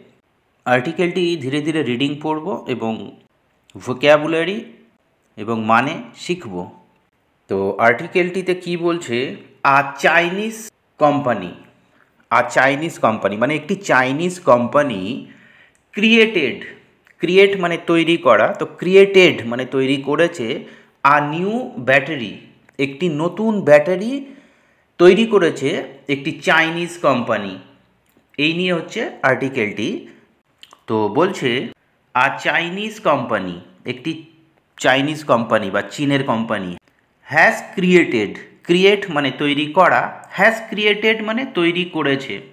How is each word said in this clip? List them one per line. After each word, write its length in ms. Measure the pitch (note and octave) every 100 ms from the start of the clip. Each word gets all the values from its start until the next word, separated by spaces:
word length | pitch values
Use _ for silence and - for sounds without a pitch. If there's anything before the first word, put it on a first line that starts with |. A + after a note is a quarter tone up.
| _ _ _ _ _ _
আর্টিকেলটি 720 | - B2+ D#3+ E3 F3 F3 F3 E3+
ধীরে 240 | B2+ D3
ধীরে 220 | D3 D#3
রিডিং 280 | B2 A#2+ C#3+ D3
পড়ব 420 | D#3 D#3 E3 A3+ -
এবং 240 | A#2 A2+ G#2+ G2 - _ _ _ _ _ G2+
ভোক্যাবুলারি 840 | B2 B2+ D3 D3 D#3 D#3+ E3 G#3+ - - _ _ _ _ _ -
এবং 280 | G#2+ A2
মানে 300 | A2 A2+ C#3 E3+ - -
শিখব। 380 | - F3 A2+ F2+ G2 - _ _ _ _ _ _ -
তো 280 | G2 G2 G2
আর্টিকেলটিতে 760 | A#2 A#2+ E3+ F#3 F3+ F#3 F3+
কি 220 | F3+ F3 F3
বলছে? 600 | E3+ E3+ D3 A#2+ C#3+ G3 - _
"A 140 | C#3 C#3 C#3 -
Chinese 580 | F3+ E3 F3 F#3+ A3 A3 - - _ -
company, 500 | D3 C#3 B2 G#2+ F2 - - _ _ _ _ _ -
a 100 | A#2 -
Chinese 440 | - C3+ C#3+ E3 -
company", 320 | C#3 G#2+ D3 G#2
মানে 180 | B2
একটি 200 | D3+ D3+ F#3+
চাইনিজ 640 | - C3 C3 C#3 F3 F3
কোম্পানি 880 | - A#2+ A#2+ C#3+ C#3 G2 F#2+ C3 - - _ _ _ _ _ -
created, 600 | A3 A3+ A3 G3 C3 G2 - - _ _ _ _
ক্রিয়েট 420 | E3 F#3 G3 G3
মানে 160 | F3 E3 -
তৈরি 300 | E3 E3 E3+
করা, 300 | B2+ G#2+ A#2+
তো 180 | G3 D3+ -
created 540 | E3+ F#3+ G3 G3 E3+ A#2
মানে 200 | A2+ A#2+ B2+
তৈরি 300 | C3+ C3+ C#3
করেছে, 680 | C#3 D3+ E3+ D#3 A2+ D#3 - - _ _
a 120 | C3+ D3
new 340 | D3 E3 F#3+ A#3 B3+ - B2
battery, 480 | C#3 C#3 D3 G#2 F2+ - _ _ -
একটি 300 | C#3 C#3 F3+
নতুন 540 | D3 E3+ E3+ A3 G#3
ব্যাটারি 640 | C#3+ D3 D3 F#3 A3 C#4 - - _ _ _ _ _ -
তৈরি 280 | F3+ G3+ A3+
করেছে 420 | G#3 E3 - C3+ A3 - - -
একটি 240 | C#3 D3+
চাইনিজ 680 | - F#3 D#3+ D#3+ E3+ E3+ -
কোম্পানি। 560 | D#3 B2 A#2 G#2+ G2 F#2+ - _ _ _ _ _ _ -
এই 140 | D3+
নিয়ে 200 | E3+ F#3
হচ্ছে 380 | E3+ D#3+ G#3+ D4 -
আর্টিকেলটি। 840 | C3+ B2 C3+ C3+ G#2 F#2+ B2 D4 - - _ _ _ _ _ _ -
তো 220 | A2 G#2
বলছে, 420 | A2+ F#3 F#3+ C3+ B2 A#3 - _ _ _
"A 120 | C#3 C#3 C#3
Chinese 540 | E3 D#3 E3+ F#3 G#3+ G#3+ E3+
company", 460 | C#3+ A#2 G#2+ F#2 F2 - _
একটি 280 | - B2 D#3+ D#3+ D#3 _ _ _ _ -
চাইনিজ 460 | C#3+ C3 D3 D3+
কোম্পানি 460 | - A#2+ A2+ A2 G2
বা 120 | G2+
চীনের 420 | G2+ - C#3 C#3
কোম্পানি, 520 | C3+ A2+ A2+ G#2+ F2+ F2 _ _ _ _ -
"has 240 | D3+ G3 A3 - -
created", 540 | F3+ F3+ D3+ A#2+ G2 - - _
ক্রিয়েট 480 | - F3+ F#3+ G3+ G3
মানে 200 | D3 C#3
তৈরি 360 | - D3 C#3+ D3+
করা, 580 | E3+ E3+ B2 F3+ - - -
"has 160 | G#3 A3+ -
created" 520 | G3+ G#3+ G#3 A3 A3
মানে 240 | G#3+ A3+ C#4
তৈরি 300 | F3+ E3+ F3
করেছে 560 | F3+ D#3 C#3+ C3+ - G2 -